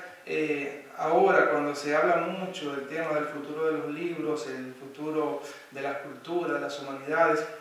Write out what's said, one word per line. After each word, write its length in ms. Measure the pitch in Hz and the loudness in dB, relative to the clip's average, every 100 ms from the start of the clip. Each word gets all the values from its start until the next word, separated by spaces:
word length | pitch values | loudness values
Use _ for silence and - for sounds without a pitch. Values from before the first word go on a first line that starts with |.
| - - - | -8 -12 -4
eh, 600 | 156 151 143 139 - - - | 0 2 0 -2 -6 -10 -4
ahora 540 | 156 175 190 175 147 | 4 6 8 8 6
cuando 240 | 147 147 | 4 0
se 200 | 143 147 | -2 0
habla 220 | 151 175 170 | 4 6 4
mucho 580 | 180 185 185 - 147 | 2 -2 -6 -6 -6
del 140 | 139 135 | -6 -6
tema 260 | 156 160 | -4 0
del 120 | 151 147 | 0 -2
futuro 400 | 147 139 156 160 | -6 -6 -2 0
de 120 | 151 | 0
los 120 | 147 | -2
libros, 560 | 151 175 160 151 147 135 | -4 -4 -2 -2 -2 -4
el 260 | 131 127 | -6 -8
futuro 680 | 127 139 139 156 156 151 - - - - | -10 -14 -8 -4 0 0 -2 -8 -14 -14
de 120 | 135 | -8
las 160 | 135 - | -4 -4
culturas, 560 | - 127 160 175 156 | -8 -12 -4 -2 0
de 60 | 143 | 0
las 180 | 139 - | -2 -6
humanidades, 600 | 135 135 147 160 165 156 - - | -8 -8 -2 4 6 4 0 -6